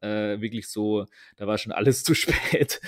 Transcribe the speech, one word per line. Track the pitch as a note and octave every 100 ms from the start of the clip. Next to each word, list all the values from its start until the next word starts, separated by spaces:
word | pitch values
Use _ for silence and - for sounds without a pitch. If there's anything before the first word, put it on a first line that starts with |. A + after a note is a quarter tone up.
äh, | G#2+ G#2+ G#2+ G#2
wirklich | G#2+ A2+ -
so, | G#2+ G#2+ G#2+ G2 - - -
da | G#2
war | G#2+
schon | A2+
alles | - B2 B2 -
<laughs> |
zu | D#3+
spät, | - - - - - -